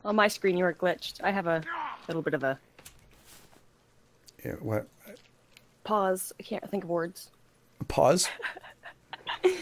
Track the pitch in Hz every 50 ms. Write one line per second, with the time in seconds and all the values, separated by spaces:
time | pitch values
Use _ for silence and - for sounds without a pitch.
0 | - 208 214 214 208 214 208 - - 196 180 180 185 180 160 - 180 180 165 -
1 | - - - - 170 190 196 196 175 170 165 160 160 - - - - - - -
2 | - - 160 165 151 156 156 143 131 135 135 - - _ _ - - - - -
3 | - - - - - - - - - - - - - - _ _ _ _ _ _
4 | _ _ _ _ _ - _ - - - - - - 110 110 107 - - - _
5 | - - 208 - - - _ _ _ _ - - - _ _ _ _ - 214 208
6 | 196 190 185 185 - - - - 196 - 220 - - 208 - 202 185 165 170 170
7 | 165 175 - - - - _ _ _ _ _ _ _ _ _ _ - - - 147
8 | 143 127 165 185 - - - - - - - - - - - _ - - - _
9 | _ _ - - - - - - - 370 370 -